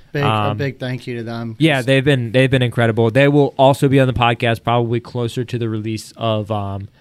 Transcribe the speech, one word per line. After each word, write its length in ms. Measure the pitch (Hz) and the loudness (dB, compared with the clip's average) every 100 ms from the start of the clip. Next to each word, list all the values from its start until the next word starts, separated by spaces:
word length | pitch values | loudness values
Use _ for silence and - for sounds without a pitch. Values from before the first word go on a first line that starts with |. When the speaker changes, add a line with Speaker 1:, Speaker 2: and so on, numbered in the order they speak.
| - | -10
Speaker 1:
big, 100 | 143 | -4
a 60 | 120 | 0
Speaker 2:
Um, 280 | 107 107 104 | 0 -2 -4
Speaker 1:
big 200 | 139 - | -6 -6
thank 280 | 127 127 127 | -8 -8 -8
you 100 | 120 | -10
to 60 | |
them, 320 | 113 117 117 110 | -8 -8 -8 0
Speaker 2:
yeah, 180 | 156 139 | 0 0
Speaker 1:
'cause 80 | 123 | 2
Speaker 2:
they've 180 | 135 | 2
been, 260 | 135 135 117 | 2 0 2
they've 180 | 127 131 | 2 2
been 120 | 127 | 2
incredible. 480 | 123 123 117 110 113 | 0 0 0 2 2
They 160 | 120 143 | 4 4
will 260 | 147 139 - | 4 2 4
also 300 | 135 139 139 | 4 4 2
be 100 | 135 | 4
on 80 | 131 | 2
the 80 | |
podcast 480 | 120 120 120 117 117 | 2 0 0 -2 -2
probably 380 | - 120 117 120 | 0 0 0 -4
closer 420 | - 123 117 131 | -6 -6 -6 -6
to 140 | 117 120 | -6 -6
the 100 | 117 | -4
release 440 | 110 110 110 - - | -6 -6 -8 -10 -6
of, 340 | 113 107 104 | -2 -2 -2
um, 360 | 104 98 98 98 _ | -6 -6 -8 -12 _